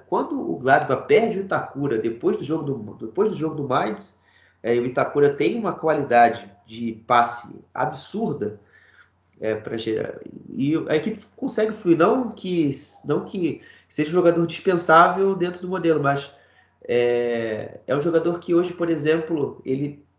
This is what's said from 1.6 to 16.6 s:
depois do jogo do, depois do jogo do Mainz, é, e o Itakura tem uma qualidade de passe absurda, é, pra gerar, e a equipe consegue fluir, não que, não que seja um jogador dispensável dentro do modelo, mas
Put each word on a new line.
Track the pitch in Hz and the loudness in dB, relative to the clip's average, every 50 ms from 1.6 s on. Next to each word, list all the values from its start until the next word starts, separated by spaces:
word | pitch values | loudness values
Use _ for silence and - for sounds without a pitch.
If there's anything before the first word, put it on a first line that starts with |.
| - - - 135 143 135 117 | -4 -6 -8 -6 -4 -2 -2
depois | 110 113 113 113 - 147 190 214 | -2 -2 -4 -4 -2 -2 -2 -2
do | - - | -2 -4
jogo | 131 160 156 143 | -4 -4 -4 -4
do, | 143 127 113 104 98 - - 113 | -6 -8 -8 -10 -12 -14 -12 -12
depois | 113 - 180 220 214 | -6 -2 0 0 0
do | 180 | 0
jogo | 139 156 156 143 | -2 -6 -6 -4
do | 147 127 | -6 -4
Mainz, | 123 127 151 190 220 208 - - - - _ _ _ _ _ _ _ _ _ | -2 0 0 0 -2 -6 -8 -12 -18 -20 _ _ _ _ _ _ _ _ _
é, | - 113 120 | -2 0 0
e | 120 | 0
o | 120 | 0
Itakura | 131 123 143 127 - - 147 143 143 - | 0 0 0 0 0 2 4 4 4 4
tem | - 147 185 226 | 2 0 0 0
uma | 233 208 175 - | -2 -4 -4 -4
qualidade | - 160 160 151 147 135 - 120 120 120 117 - - - - - _ _ | -2 0 0 0 0 0 4 6 6 6 6 4 0 -10 -18 -20 _ _
de | - 110 117 117 113 110 104 - | -16 -12 -8 -8 -8 -8 -6 0
passe | - 123 120 117 - - - - - - - - _ - | 2 4 4 4 2 -2 -10 -12 -16 -18 -20 -20 _ -4
absurda, | - 131 - - - - - - 214 220 165 143 - 104 101 104 - _ _ _ - _ _ _ - - _ _ _ _ _ _ - | -4 -4 -4 -4 -8 -12 -10 -6 -4 -4 -4 -4 -4 -6 -6 -8 -10 _ _ _ -20 _ _ _ -20 -20 _ _ _ _ _ _ -8
é, | 104 110 110 | -4 -4 -4
pra | 107 - - 113 | -4 -6 -8 -8
gerar, | 117 - 113 - - - - - - - - - - - - | -6 -4 -4 -2 -2 -4 -6 -8 -12 -14 -16 -18 -18 -16 -10
e | - - 135 143 160 156 - | -6 -4 -2 0 0 -2 0
a | - 151 | 0 0
equipe | 156 - 214 - - - _ _ | 0 0 -2 -6 -8 -12 _ _
consegue | - - - - 220 214 214 - | -10 -8 -6 -2 -2 -2 -2 -2
fluir, | - - 175 156 | -2 2 2 4
não | 147 170 214 254 262 247 208 | 6 6 4 4 2 0 -4
que, | - - - 185 180 165 151 139 131 - - - - - - | -8 -8 -6 -2 0 0 0 0 -2 -4 -10 -14 -14 -8 -4
não | 143 151 180 - | -2 -2 -2 -2
que | - - 190 170 143 117 - - - - - _ _ | -4 -6 -4 -2 -2 -4 -6 -12 -20 -20 -20 _ _
seja | - - 151 151 | -4 -4 -2 0
um | 170 | 2
jogador | 180 170 170 170 170 165 | 4 6 6 6 4 2
dispensável | 165 - - - 190 180 170 - - 160 165 180 180 180 190 196 196 190 | -2 -2 -4 0 0 0 2 4 8 8 8 8 8 4 2 0 0 0
dentro | 170 175 180 175 - | 0 -2 -4 -4 -6
do | 185 | -6
modelo, | 180 185 180 165 165 156 147 139 | -6 -4 0 2 2 2 4 2
mas | 139 139 139 - - - - _ _ _ _ | 2 0 0 -2 -8 -16 -20 _ _ _ _